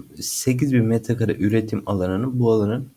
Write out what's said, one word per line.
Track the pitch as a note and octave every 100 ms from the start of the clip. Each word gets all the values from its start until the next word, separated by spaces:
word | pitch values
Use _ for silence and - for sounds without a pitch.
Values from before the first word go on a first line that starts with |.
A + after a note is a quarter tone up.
| - -
sekiz | - - C3 B2+ C#3+
bin | B2+
metrekare | A2+ A#2 A2 A2+ G#2+
üretim | - G2+ A2+ A2 G2+ -
alanının, | G2 F2+ F#2+ C3 B2
bu | A#2
alanın | A2 G#2 B2 C3+